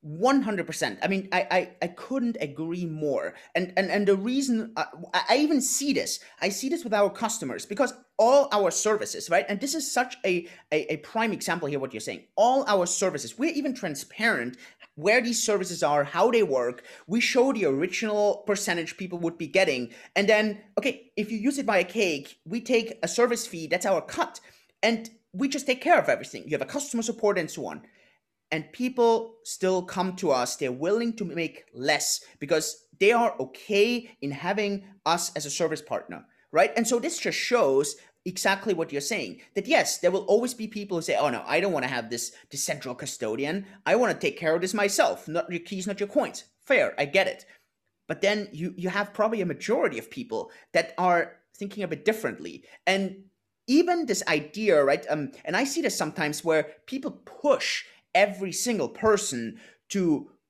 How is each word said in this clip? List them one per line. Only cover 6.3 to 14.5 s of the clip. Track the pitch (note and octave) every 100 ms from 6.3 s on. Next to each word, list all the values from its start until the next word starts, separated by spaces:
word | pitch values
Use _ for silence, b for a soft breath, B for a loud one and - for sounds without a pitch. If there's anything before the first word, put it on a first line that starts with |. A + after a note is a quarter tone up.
| B
I | F3+
see | G3 C4
this | E4+
with | B3
our | G#3 G3+
customers, | G3+ A3+ - C#3 G#2 -
because | G3+ B3 - _ -
all | A3+ C#4 C#4
our | G#3 F#3+
services, | E3 G#3+ G#3+ G#3 - -
right? | E3+ G#3
And | G3+
this | C4+
is | D#4+ -
such | - B3+ -
a, | G3 F3+ F3 B B
a, | D#3 -
a | D3+
prime | - A3 A3+
example | E3 - F3 D3+
here, | C#3+
what | C3
you're | A2 -
saying. | G2+ - -
All | A3 C4 C4
our | G3+ F3
services, | - F#3+ D3+ A#2 -
we're | D4 C#4+
even | C#4+
transparent | B3+ F#3 C#3+ - - A3+ F3+ A#2+